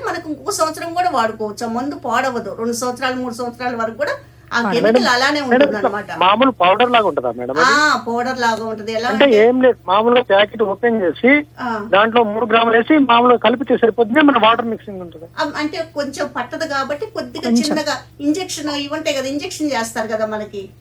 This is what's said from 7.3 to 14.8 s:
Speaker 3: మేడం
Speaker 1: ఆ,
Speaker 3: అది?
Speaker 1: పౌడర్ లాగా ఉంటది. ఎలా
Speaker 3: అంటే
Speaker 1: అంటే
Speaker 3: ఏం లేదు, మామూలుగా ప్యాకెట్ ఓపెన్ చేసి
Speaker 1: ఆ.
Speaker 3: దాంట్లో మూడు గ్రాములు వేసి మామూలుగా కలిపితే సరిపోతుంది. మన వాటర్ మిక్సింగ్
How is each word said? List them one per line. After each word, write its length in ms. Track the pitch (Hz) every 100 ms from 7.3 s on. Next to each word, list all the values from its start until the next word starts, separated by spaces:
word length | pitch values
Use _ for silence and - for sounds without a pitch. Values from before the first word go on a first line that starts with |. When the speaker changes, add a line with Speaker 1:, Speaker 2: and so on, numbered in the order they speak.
Speaker 3:
మేడం 260 | 117 123 143
Speaker 1:
ఆ, 40 |
Speaker 3:
అది? 440 | 262 285 302 247 233
Speaker 1:
పౌడర్ 320 | 233 254 254
లాగా 260 | 233 214 220
ఉంటది. 280 | 220 214
ఎలా 160 | 220 240
Speaker 3:
అంటే 160 | 220 277
Speaker 1:
అంటే 120 | 208
Speaker 3:
ఏం 240 | 226 254
లేదు, 140 | 254 - -
మామూలుగా 340 | 202 233 247
ప్యాకెట్ 400 | 247 196 208 220
ఓపెన్ 400 | 202 190 240 220
చేసి 440 | 170 - 247 294 294 -
Speaker 1:
ఆ. 300 | 247 214 220
Speaker 3:
దాంట్లో 300 | 196 226 240
మూడు 220 | 214 220 233
గ్రాములు 320 | 226 233 226
వేసి 200 | 233 311
మామూలుగా 400 | 262 233 247 233
కలిపితే 400 | 220 247 269 247
సరిపోతుంది. 440 | 226 226 214 285
మన 160 | 294 240
వాటర్ 280 | 214 233 226
మిక్సింగ్ 360 | 214